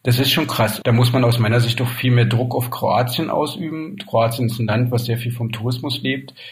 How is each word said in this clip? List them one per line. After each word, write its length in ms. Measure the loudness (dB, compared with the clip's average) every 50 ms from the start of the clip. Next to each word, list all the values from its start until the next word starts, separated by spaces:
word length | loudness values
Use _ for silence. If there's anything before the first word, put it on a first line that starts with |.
| 0
Das 160 | 0 2 2
ist 100 | 2 2
schon 180 | 2 0 0 0
krass. 340 | 0 0 0 0 0 -2 0
Da 80 | 2
muss 220 | 4 4 4 4 4
man 100 | 4 4
aus 160 | 4 4 4
meiner 220 | 2 4 4 4
Sicht 180 | 2 2 0 -2
doch 80 | -2 -4
viel 220 | -4 -2 0 2
mehr 140 | 4 4 4
Druck 280 | 4 2 2 0 0 -2
auf 160 | -2 -2 -4
Kroatien 600 | -6 -4 -2 0 2 2 2 0 0 -2 -2 -2
ausüben. 680 | 0 0 0 -2 -4 -6 -8 -6 -6 -8 -8 -10 -10 -12
Kroatien 500 | -8 -2 0 2 2 2 0 0 -2 -2
ist 120 | -2 -2
ein 80 | -2 0
Land, 240 | 0 2 0 2
was 140 | 0 0 0
sehr 120 | 0 -2 -2
viel 140 | -2 -4
vom 200 | -4 -4 -4 -6
Tourismus 500 | -6 -4 -4 -4 -4 -4 -4 -6 -6 -4
lebt. 320 | -4 -4 -4 -4 -6 -12 -18 -20 -20 -20